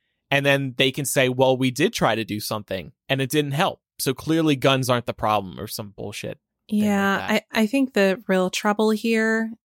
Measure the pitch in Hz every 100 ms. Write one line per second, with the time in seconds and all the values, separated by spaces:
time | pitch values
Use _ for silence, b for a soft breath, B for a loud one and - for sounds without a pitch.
0 | _ _ - 139 143 139 135 123 135 139
1 | 135 147 127 127 131 131 131 123 190 -
2 | 147 110 110 104 - 110 - 98 123 -
3 | - 135 135 151 147 139 185 - _ -
4 | - 135 - 160 156 135 139 135 127 123
5 | 123 - 110 107 95 64 104 - 104 -
6 | 101 - 110 - _ _ - 214 208 202
7 | 196 196 95 214 - 233 214 277 262 208
8 | 196 185 - 185 185 - 208 208 220 214
9 | 226 226 220 220 226 226